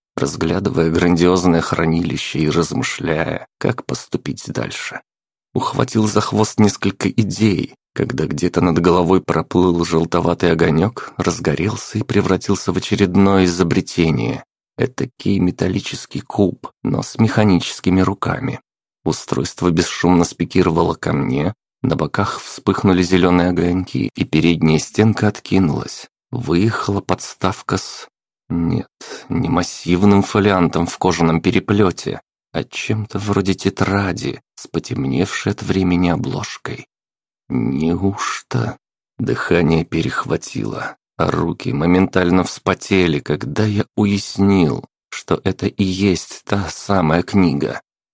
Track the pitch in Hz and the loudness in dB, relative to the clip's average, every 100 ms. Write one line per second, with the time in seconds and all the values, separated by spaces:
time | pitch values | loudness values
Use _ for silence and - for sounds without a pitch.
0 | _ - 80 80 82 90 98 - 82 82 | _ -6 -4 -2 -2 0 0 2 2 2
1 | 87 87 90 92 90 85 80 - 82 82 | 2 4 4 4 4 2 0 0 0 0
2 | 87 - - - 78 82 82 - - - | -2 -4 -6 -2 0 0 0 -2 -6 -6
3 | - 78 80 - - - - 120 - - | -4 -2 -2 -6 -10 -6 -4 -4 -6 -8
4 | - - - - - - - - - - | -6 -8 -6 -10 -8 -6 -6 -8 -12 -12
5 | _ _ _ _ _ - - - 123 110 | _ _ _ _ _ -4 -4 -2 -2 0
6 | 107 107 - 104 107 - 107 - 101 - | 0 0 0 0 0 4 2 2 -4 -2
7 | 101 - 104 - 107 90 - - _ - | -2 0 -2 2 2 2 -4 -10 _ -4
8 | - 127 78 73 87 90 87 82 87 87 | -4 -2 -4 -2 -2 2 2 4 4 4
9 | 85 92 - 82 - 90 90 85 82 82 | 4 2 2 -2 0 2 2 2 0 0
10 | 82 87 85 85 87 82 82 78 98 - | 0 0 0 2 2 4 2 2 0 -2
11 | - - 92 80 - 71 92 107 - 107 | -14 -6 -4 -2 -2 -2 -2 -4 -6 -6
12 | - 101 92 92 - 98 - 90 - 95 | -2 0 2 0 0 -4 -2 -4 -2 0
13 | 95 90 98 98 92 85 87 85 - - | 2 4 4 4 4 2 2 2 -2 0
14 | 82 71 58 - - _ _ - - - | 0 0 -2 -6 -10 _ _ -4 -4 -4
15 | - - - 98 90 87 92 92 - - | -8 -6 -2 0 0 0 -2 -2 -6 -10
16 | - - - - 98 - - _ - - | -10 -12 -6 0 0 0 -12 _ -4 -4
17 | - - 113 - 107 90 - - - 92 | -4 0 2 4 4 4 0 -4 0 2
18 | 95 101 - - - - _ _ _ _ | 2 0 -4 -4 -6 -8 _ _ _ _
19 | - - - - - - 90 85 87 - | -4 -4 -4 -4 -4 -2 0 2 0 0
20 | 87 87 85 - 85 - 90 82 85 82 | 4 4 2 -2 -2 2 2 2 0 0
21 | - 71 69 65 80 107 _ _ - 76 | -2 -2 -2 -2 -2 -6 _ _ -2 0
22 | 76 - 101 - - - - 95 101 90 | -2 -2 -2 -4 -10 -8 -2 2 4 4
23 | 90 92 90 90 87 85 87 90 92 - | 4 4 4 4 2 2 0 0 -4 -4
24 | 107 - - 78 82 82 80 78 - - | -4 -4 -2 2 2 4 4 2 0 2
25 | 110 107 107 - - 95 87 69 - - | 2 4 0 -2 -2 2 2 0 -6 -12
26 | - _ - 120 90 85 110 110 - 98 | -18 _ -12 -8 -2 0 2 0 -2 -4
27 | - 92 - - 113 - - - - - | -2 -4 -4 -4 -4 -4 -4 -4 -4 -14
28 | - _ _ _ - 87 85 85 - - | -18 _ _ _ -6 -2 0 -2 -4 -16
29 | - - - 87 87 82 87 - - 87 | -18 -16 -6 -4 0 0 -2 -6 -2 4
30 | 101 101 98 107 101 95 87 82 87 - | 6 6 4 2 4 4 2 0 -2 0
31 | 92 85 82 82 90 90 - 101 98 85 | 0 2 2 2 2 0 2 2 2 0
32 | - - _ _ _ 82 - - - 110 | -8 -10 _ _ _ -8 -8 -8 -6 -4
33 | 107 98 101 101 95 95 95 - 95 98 | -4 -6 -2 0 0 0 -2 -2 0 0
34 | 98 85 - - _ - - 85 - - | -2 -4 -6 -8 _ -20 -8 -6 -6 -4
35 | 67 65 95 - - 101 98 95 92 90 | -2 0 -2 -2 -4 -4 -2 0 2 2
36 | 90 87 - - 104 - - - - _ | 2 0 -4 -6 -8 -12 -12 -12 -16 _
37 | _ _ _ _ - 65 57 67 80 87 | _ _ _ _ -6 -4 -2 0 0 0
38 | 98 101 - - - 123 117 - _ _ | -2 -2 -6 -8 -6 -4 -4 -8 _ _
39 | _ - 113 - - 85 78 80 82 82 | _ -6 -4 -2 0 2 4 2 0 -2
40 | - - - - - - 52 - - - | -2 -4 -4 -4 -6 -8 -6 -6 -10 -12
41 | _ - 87 85 82 82 - 71 82 90 | _ -4 -2 0 -2 -4 -6 -2 4 4
42 | 95 92 90 92 87 - - 92 - 98 | 4 2 2 2 2 -2 -2 -2 0 2
43 | 90 76 - 78 - 76 107 104 - - | 2 0 -2 -4 -4 -2 0 0 -2 0
44 | 104 101 - - 98 98 80 - - _ | 0 0 -4 0 2 4 2 0 -8 _
45 | - - - - - 92 98 - 98 92 | -16 -10 -4 -2 -2 -2 -4 -2 -2 2
46 | 101 87 - - - 101 87 - - 98 | 2 0 -4 -12 -4 -4 -4 -8 -2 0
47 | 82 85 - 101 90 73 67 - - _ | 2 2 2 2 2 2 -4 -6 -14 _
48 | _ | _